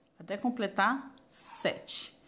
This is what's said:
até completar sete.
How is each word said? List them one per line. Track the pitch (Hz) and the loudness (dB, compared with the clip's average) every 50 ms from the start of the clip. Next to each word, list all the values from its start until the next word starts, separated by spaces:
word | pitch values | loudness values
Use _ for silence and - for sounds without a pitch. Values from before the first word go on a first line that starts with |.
| _ _ _ | _ _ _
até | - 165 - 196 | -16 -8 -6 -4
completar | 202 - 247 247 247 208 196 - - 196 220 262 269 - - - - - _ | -2 0 -2 0 0 -2 0 4 4 4 4 4 2 -2 -8 -16 -20 -20 _
sete. | - - - - - - - 165 - - - - - - - - - - - | -10 -6 -2 0 2 4 4 2 0 -2 -6 -10 -10 -10 -10 -12 -14 -20 -20